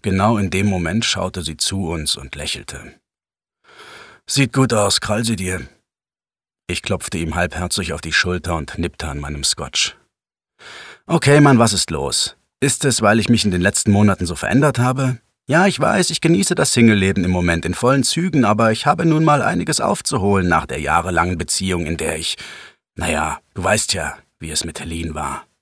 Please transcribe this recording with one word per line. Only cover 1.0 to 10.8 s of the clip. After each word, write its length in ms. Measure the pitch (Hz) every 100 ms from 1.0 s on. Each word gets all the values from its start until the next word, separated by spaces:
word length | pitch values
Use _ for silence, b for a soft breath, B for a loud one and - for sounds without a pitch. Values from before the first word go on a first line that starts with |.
schaute 380 | - 95 90 92
sie 140 | 80 78
zu 320 | - 98 87
uns 260 | 82 76
und 220 | - 65 71
lächelte. 580 | 73 - - - - - _ _ _ _ _ _ B B B B B B
"Sieht 280 | - - 127
gut 200 | 135 131
aus, 280 | 110 101 -
krall 240 | - 107
sie 100 | 117
dir." 320 | 107 92 92 65 _ _ _ _ _ _ _ _ _ -
Ich 120 | 87
klopfte 360 | - 92 - 82
ihm 160 | 82
halbherzig 580 | 82 87 87 87 - 85
auf 100 | 73
die 100 | 82
Schulter 420 | - 90 90 92
und 240 | 82 69 -
nippte 300 | 85 - 80
an 100 | 71
meinem 240 | 71 73
Scotch. 540 | - - 69 - - - _ _ _ _ _ _ B B